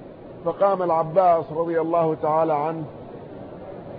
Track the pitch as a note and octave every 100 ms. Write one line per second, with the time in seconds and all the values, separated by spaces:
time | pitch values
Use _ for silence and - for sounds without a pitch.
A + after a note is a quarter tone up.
0 | - - - - E3+ E3 G3 F#3+ F3 D#3+
1 | D#3 E3 F#3 E3 - D#3 E3+ E3 D#3+ E3+
2 | D#3+ D#3 D#3+ D#3 D#3+ D3 D#3 E3 D3 -
3 | - - - - - - - - -